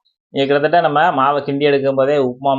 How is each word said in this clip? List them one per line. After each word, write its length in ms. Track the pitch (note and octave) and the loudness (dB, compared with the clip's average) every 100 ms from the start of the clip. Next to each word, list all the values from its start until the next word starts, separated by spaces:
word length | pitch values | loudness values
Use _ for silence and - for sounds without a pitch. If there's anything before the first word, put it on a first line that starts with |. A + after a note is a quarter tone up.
| _ _ _ | _ _ _
நீங்க 100 | C3+ C#3 | -4 -2
கிட்டத்தட்ட 320 | C#3+ D3+ E3+ D#3+ | 0 2 2 2
நம்ம 120 | D3 F3 C#3 | 2 0 2
மாவை 200 | C3+ C#3+ | 0 0
கிண்டி 200 | C#3+ C#3 D3 | -4 -2 0
எடுக்கும் 300 | C#3 C3+ C3+ | 2 0 0
போதே 160 | C3+ D3 | 0 0
உப்புமா 280 | B2+ B2+ C#3 | -2 -2 -4